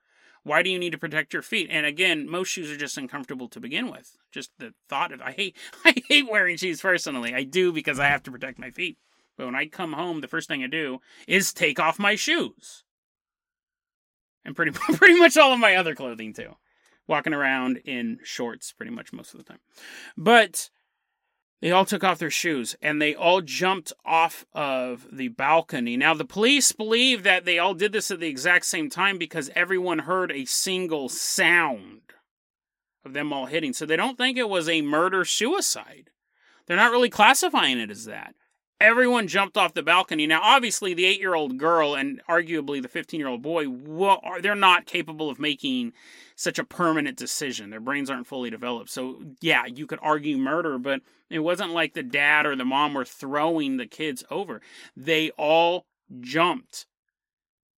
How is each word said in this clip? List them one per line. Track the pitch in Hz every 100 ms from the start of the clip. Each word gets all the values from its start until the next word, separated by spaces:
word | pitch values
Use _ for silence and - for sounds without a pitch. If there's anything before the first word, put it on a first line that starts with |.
| _ _ _ _
why | 143 156
do | 185
you | 180
need | 175
to | 156
protect | 160 156 170
your | 170
feet? | - 220 156
And | 160 151
again, | 147 185 160 143
most | 175 185
shoes | 190 151
are | 147
just | 143 -
uncomfortable | 131 143 127 131 120
to | 117
begin | 117 165 240
with. | - - _ _
Just | - 127 _
the | 113 - _
thought | 143 170
of, | 131
I | 127
hate, | 131 196 - -
<laughs> | -
I | 330 254 -
hate | 294 262
wearing | 214 180 165
shoes | 185 156
personally. | 196 175 160 131 117
I | 127
do | 135 175 180
because | 160 151 135
I | 143
have | 143
to | -
protect | 123 131 123
my | 127
feet. | 135 180 - _ _ _ -
But | 127
when | 131
I | 156
come | - 165
home, | 147 175 160
the | 127
first | 165 -
thing | 143
I | 131
do | 160 147 127 _ - -
is | 180 190
take | - 160 143
off | 160 165
my | 202
shoes. | 208 - 330 131 - - - _ _ _ _ _ _ _ _ _ _ _ _ _ _ _ _
And | -
pretty, | 139 160
<laughs> | - - -
pretty | 381 349
much | 339 311
all | 277
of | 247
my | 220
other | 185 170
clothing, | 135 131 113 110
too. | 107 110 - _ _ _ _ -
Walking | 147 143
around | 143 139 131 127 123
in | - 123 117 117
shorts | - - 120 113 -
pretty | - 113
much | 117 -
most | 117 110
of | -
the |
time. | - - _ - - - - -
But | 165 233 202 - - _ _ _ _ _ _ _ _ _
they | 165
all | 185
took | 190 208
off | 196 170
their | 156
shoes, | - 175 143 110 -
and | 151 151
they | 151
all | 147 170 190
jumped | 156 131 185 190 - - -
off | 165 165 - -
of | - 143 131 127 120 -
the | 131 127
balcony. | 117 139 135 - 143 120 120
Now, | 151
the | 160
police | 143 190 233 285 -
believe | - 214 226 262 233
that | 190 185
they | 175 170
all | 185
did | 170 208
this | 208 -
at | 180
the | 160
exact | 131 165 175
same | - 180 147
time | 170 196 185
because | 160 170 139
everyone | 175 175 185 180 160
heard | 139 185 180
a | 139 127
single | - 190 185 175 156 127
sound | - - - 170 175 156 113 92 107 _ _ _ _ _ _ _ _ _ _
of | 135
them | 139 147
all | 139 127
hitting. | 156 143
So | 120
they | 151 160
don't | 226 247
think | 254 254
it | 220
was | 185 160
a | 165
murder-suicide. | 147 151 180 190 170 - 220 381 - 214 - - _ _ _ _ _ _ -
They're | 175
not | 233
really | 247 240
classifying | - 214 269 359 262 151 123
it | 107
as | 101 110
that. | 104 - - _ _ _ -
Everyone | 214 233 247 240 185
jumped | 185 196 214
off | 180
the | 175
balcony. | 151 175 185 156 151
Now, | 160
obviously, | 208 254 233 - 196
the | 170
eight-year-old | 185 196 190 165 143 131
girl | 156 170 147
and | 139 139 131 -
arguably | 170 165 165 143 143
the | 123
fifteen-year-old | 170 139 160 139 120
boy | 143 165 143
wa-, | 127 147 160 196 190
are, | 170 180
they're | 190
not | 208 190 175
capable | - 180 160 156 156
of | 131
making | 151 139 143 127 117 - - - - -
such | 170 -
a |
permanent | 131 - 170 156 147 127
decision. | 123 - 139 113 101
Their | 110
brains | 120 143 139
aren't | 127 123
fully | 135 120
developed. | 113 120 117 98
So, | 135 131 - 156 131
yeah, | 160 131 123
you | 123 147
could | 160
argue | 151 151 147 135
murder, | 135 160 165 131
but | 135 135 - _ _
it | 160
wasn't | 160 180 185
like | 170 156
the | 170
dad | 127 143 147 151 151
or | 135
the |
mom | 127 135 147
were | 139
throwing | 123 - 135 147 156 165 139 131
the | 117
kids | - 156 131 -
over. | 156 190 110 - - - -
They | 135 156 156
all | - 151 160 170 175 - _ _ 127
jumped. | 123 151 175 135 - - - _ _ _ _ _ _ _ _